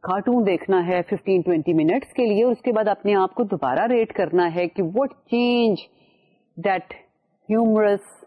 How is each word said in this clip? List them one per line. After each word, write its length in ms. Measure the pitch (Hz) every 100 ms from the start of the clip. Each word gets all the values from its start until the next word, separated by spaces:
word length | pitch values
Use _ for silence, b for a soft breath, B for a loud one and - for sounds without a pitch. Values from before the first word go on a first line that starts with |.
کارٹون 420 | - 190 202 247 202
دیکھنا 340 | 175 - 190 175
ہے 140 | 180 170
ففٹین 320 | 196 - 190 175
ٹوینٹی 280 | 165 156
منٹس 400 | 160 156 233 -
کے 120 | - 240
لیے، 180 | 208
اور 80 | 240
اس 100 | 226 -
کے 60 |
بعد 140 | 220 214
اپنے 280 | 196 202 202
آپ 120 | 370 -
کو 80 | 214
دوبارہ 360 | 226 131 135 226
ریٹ 220 | 247 226 -
کرنا 260 | 170 175 175 165
ہے 120 | 175
کہ 160 | 185 170 202
what 180 | 269 - _
change 480 | 240 240 240 226 190 - b b b b b b -
that 380 | 185 185 - - _ _ _ _ -
humorous 580 | 220 226 214 208 202 - -